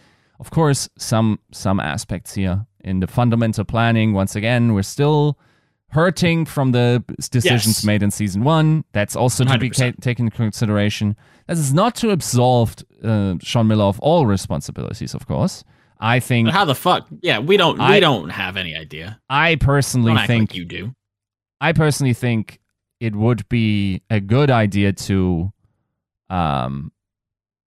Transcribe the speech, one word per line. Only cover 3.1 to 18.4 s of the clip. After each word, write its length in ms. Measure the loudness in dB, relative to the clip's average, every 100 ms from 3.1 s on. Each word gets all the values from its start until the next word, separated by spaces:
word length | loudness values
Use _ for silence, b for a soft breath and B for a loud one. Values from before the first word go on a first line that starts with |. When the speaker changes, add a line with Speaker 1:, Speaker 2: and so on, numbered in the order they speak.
| 0 2 2 0 -2
Speaker 1:
planning, 480 | -4 0 0 2 2
once 200 | 0 -2 -4
again, 360 | -2 0 2
we're 100 | 0
still 560 | -2 0 2 2 2 -2 _ _ _ _ -4
hurting 540 | 0 0 2 2 2
from 280 | -2 0 2
the 300 | 2 2 2 -2 -12
s-, 100 | -4
decisions 500 | 0 2 2 2 0
Speaker 2:
Yes. 60 |
Speaker 1:
made 180 | 2 2
in 80 | 0
season 340 | 0 -2 0
one. 400 | 2 4 2 0 -2
That's 240 | -4 -4 0
also 280 | 0 2
to 40 | 2
be 20 |
Speaker 2:
Hundred 180 | 2 0
percent. 260 | 0 -2 -2
Speaker 1:
ca-, 40 |
taken 240 | -4 -2 -2
into 100 | -2
consideration. 800 | -4 -2 0 2 0 0 -2 -4 b b b
That 100 | -2
is 160 | 0
not 220 | 2 2 0
to 140 | 0
absolve, 640 | 0 0 2 4 4 2 -4 -20 -8
uh, 340 | -2 0 0 -4
Sean 280 | -2 0 2
Miller 160 | 4
of 140 | 2 0
all 260 | 0 2 2
responsibilities, 880 | 0 -2 -8 -8 -10 -10 -8 -10
of 120 | -10 -6
course. 380 | -2 -2 -4 -20 b b b
I 220 | -2 0
think 280 | 0 0 2
Speaker 2:
But 60 |
how 100 | 2 0
the 80 |
fuck? 320 | 0 0 0 -2 -8
Yeah, 160 | -2 -2
we 180 | 2 2
don't, 220 | 2 2
we 60 |
Speaker 1:
I 160 | 4 4
Speaker 2:
don't 280 | 4 0 -4
have 280 | -8